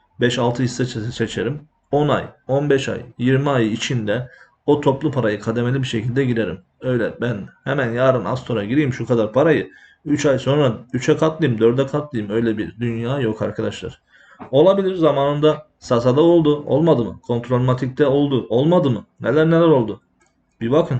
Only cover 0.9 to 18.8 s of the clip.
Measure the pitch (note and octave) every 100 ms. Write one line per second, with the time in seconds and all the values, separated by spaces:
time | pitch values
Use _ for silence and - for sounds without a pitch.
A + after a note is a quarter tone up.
0.9 | A#2 G#2+ - A2+ - G2+ D3 - _ _
1.9 | C#3+ D3 A2 D#2+ - - C3+ D3 C#3 B2
2.9 | F#2+ - - B2 C3 C#3+ C3+ A2 A2 -
3.9 | B2+ G#2+ A2 B2+ - - _ - D3 D3
4.9 | C3 D3+ C3+ A2+ G#2 A#2 A2+ A#2+ C3+ C3
5.9 | A#2 A#2+ A#2+ C3+ A#2 G2+ E2 - _ B2+
6.9 | B2 G2+ - A#2+ G#2+ F2+ _ - C#3+ A#2+
7.9 | A#2 C3 B2 G2 B2+ - A2+ G2+ C3+ C#3+
8.9 | A#2+ A#2+ A#2+ G#2 B2 D#3+ C3+ F#2 - _
9.9 | _ - D3 D3 C3 B2+ C#3+ C#3 A2 -
10.9 | B2+ C#3+ D3+ D#3+ D#3+ D3+ A2 A2+ B2 C3+
11.9 | D3+ - A#2 G#2 G#2+ A#2 G#2+ G#2+ A2+ A#2+
12.9 | A2+ A#2 C#3+ A#2 G#2+ G#2 G#2 A2 A2 -
13.9 | - _ _ _ - - C3 E3+ G3 F#3+
14.9 | F#3 D#3+ C#3 C#3 D3 D3+ D3+ - _ -
15.9 | A#2+ B2 C3 E3+ E3+ D3+ D3 - C3 E3
16.9 | C#3 G#2+ F2+ - A#2+ A#2 B2+ B2+ B2+ C3
17.9 | B2+ D3 C#3 C#3+ B2+ - A2+ D3+ F3+